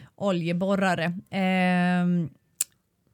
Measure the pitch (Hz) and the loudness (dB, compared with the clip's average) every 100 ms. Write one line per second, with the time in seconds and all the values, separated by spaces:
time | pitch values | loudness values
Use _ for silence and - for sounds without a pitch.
0 | - - 202 175 165 175 196 196 190 175 | -20 -6 -2 -2 -2 -2 0 0 0 0
1 | 165 180 - 190 185 185 180 180 180 180 | -2 -4 -6 -2 0 2 2 2 2 2
2 | 175 175 160 - _ - - _ _ _ | 2 0 -2 -8 _ -10 -10 _ _ _
3 | _ | _